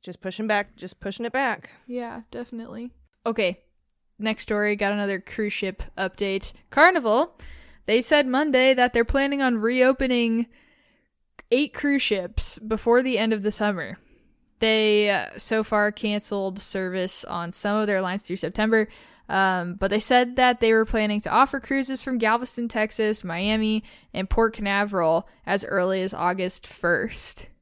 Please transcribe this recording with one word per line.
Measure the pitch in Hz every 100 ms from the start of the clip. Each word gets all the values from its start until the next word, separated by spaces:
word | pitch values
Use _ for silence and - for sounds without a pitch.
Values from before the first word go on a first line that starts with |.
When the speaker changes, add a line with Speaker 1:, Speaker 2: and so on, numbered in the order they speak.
Speaker 1:
Just | - 180
pushing | 190 185 220
back, | 208 202 _
just | 180 -
pushing | 202 190 233
it |
back. | 262 269 180 - - -
Speaker 2:
Yeah, | 247 233 233 226
definitely. | 233 240 233 226 226 247 _ _ _ -
Okay. | 226 190 180 _ _ _ _ _ _
Next | 214 214
story, | - 208 208 208
got | 202
another | 208 202 190
cruise | - - 208
ship | - 196 190 - -
update. | 185 - 196 196 - - _
Carnival, | - 330 359 240 220 339 _ - - - - -
they | 226
said | 247 294 262
Monday | 254 302 262 262 254
that | 247
they're | 240 233
planning | 277 277 277
on | 269 233
reopening | 220 254 254 262 269 247 233 226 233 _ _ _ _ _ _ _ _ - -
eight | 254 294
cruise | - 285 277
ships | - 202 180 - - -
before | 220 220 - 240
the | 262 233
end | 220
of | 220
the | 202
summer. | 208 208 190 127 - _ _ _ _ _ _
They, | 220 220 214 208 208
uh, | 190 107 -
so | - 220
far | 214 214 208
canceled | 208 214 208 - 202 190 190
service | - 196 185 185 180 - -
on | 185 170
some | - 208 214
of | 214
their | 196
lines | 185 190 -
through | 185
September, | - 185 220 220 214 - - - _
um, | 190 190 185 175 180
but | 196
they | 208
said | - 247 247 247
that | 247 247
they | 226
were | 226 220
planning | 226 214 208
to | -
offer | 220 269 277
cruises | - 269 269 269
from | - 254
Galveston, | 220 233 247 - 233
Texas, | 220 214 - 214 214
Miami, | 180 165 196 220 214 214 - - _
and | - 190
Port | - 226
Canaveral | 226 208 202 208 196 160 165 - _ -
as | 196 -
early | 196 180 190
as | 190
August | - 175 190 185 - -
first. | - 175 160 214 - - - - -